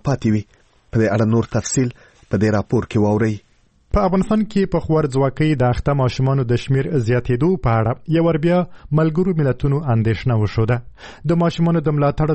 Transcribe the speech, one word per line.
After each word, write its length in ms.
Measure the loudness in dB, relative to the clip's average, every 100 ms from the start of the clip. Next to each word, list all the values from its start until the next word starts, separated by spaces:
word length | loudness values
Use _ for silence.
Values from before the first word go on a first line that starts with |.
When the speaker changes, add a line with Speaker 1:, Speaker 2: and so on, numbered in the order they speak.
| -2
Speaker 1:
پاتې 200 | -2 0
وي. 140 | 0 -2 _ _ _ _
په 40 | 0
دې 100 | 0
اړه 120 | 2 2
نور 100 | 2 0 -4
تفصیل 340 | -2 -2 -2 -4 -20 _ _
په 60 | -2
دې 100 | 0 0
راپور 240 | 0 -2
کې 140 | 0 0
واورئ. 320 | 2 2 0 -4 -10 _ _ _ _
Speaker 2:
په 80 | 0 2
افغانستان 340 | 0 0 0
کې 300 | 0 -2 0
په 60 | -2 0
خوارځواکۍ 680 | 0 0 0 -2 0 0 2
د 20 | 0
اخته 180 | 0 -2 0
ماشومانو 420 | 0 0 0 0 0
د 80 | -2
شمیر 260 | 0 -2 0 -2 0
زیاتېدو 500 | 0 0 0 0 0
په 60 | 0 0
اړه 140 | 0 -4 -2 0
یو 80 | 2
ور 120 | 2
بیا 160 | 2 0 0 -8 -2 0
ملګرو 400 | 2 2 0 0
ملتونو 400 | 0 0 0 0 0
اندېښنه 400 | 0 0 0 0 0
وښوده. 360 | 0 0 0 -2 -4 -18 -20 -10
د 160 | -2 0
ماشومانو 360 | 0 0 0 2
د 160 | 0 0
ملاتړ 320 | 0 0 0